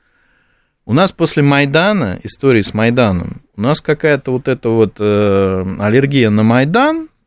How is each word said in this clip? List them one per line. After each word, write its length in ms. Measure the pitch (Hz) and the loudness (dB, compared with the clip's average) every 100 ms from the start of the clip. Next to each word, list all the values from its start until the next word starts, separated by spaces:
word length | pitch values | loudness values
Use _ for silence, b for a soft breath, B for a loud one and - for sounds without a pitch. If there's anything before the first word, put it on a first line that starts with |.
| _ _ _ _ _ _ _ _ | _ _ _ _ _ _ _ _
У 80 | - | -2
нас 200 | 127 185 | 0 0
после 300 | - 165 160 | 0 -2 0
Майдана, 760 | 143 143 143 156 196 208 107 - | 2 2 2 0 0 0 -4 -6
истории 400 | - - 139 120 | -10 -2 2 2
с 120 | 98 | 0
Майданом, 680 | 107 113 120 113 90 - - _ - | -2 0 2 0 0 -4 -12 _ -6
у 40 | |
нас 200 | 117 151 | -4 -2
какая-то 520 | - 151 156 147 131 | -2 -2 0 -2 -2
вот 160 | 127 135 | -4 -4
эта 200 | 127 117 | -4 0
вот, 280 | 113 107 - | 0 0 0
э, 800 | 104 104 104 98 95 95 92 95 | -2 0 2 0 0 -2 -6 -4
аллергия 500 | 104 120 139 139 110 | 0 2 2 2 2
на 140 | 107 | 2
Майдан, 680 | 110 120 139 214 285 320 320 _ | 2 2 2 0 0 -2 -8 _